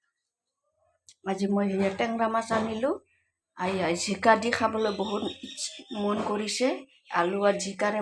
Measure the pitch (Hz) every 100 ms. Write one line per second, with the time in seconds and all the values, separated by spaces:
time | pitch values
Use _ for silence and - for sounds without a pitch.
0 | _ _ _ _ _ _ _ _ _ _
1 | - _ 196 190 196 202 202 190 196 190
2 | 233 226 226 226 226 226 220 220 262 370
3 | - _ _ _ _ - 185 190 165 170
4 | - 190 226 214 226 233 226 220 220 196
5 | 202 202 - - - - - - - 214
6 | 208 208 220 208 214 - 254 370 - _
7 | - 175 175 196 202 190 190 196 208 214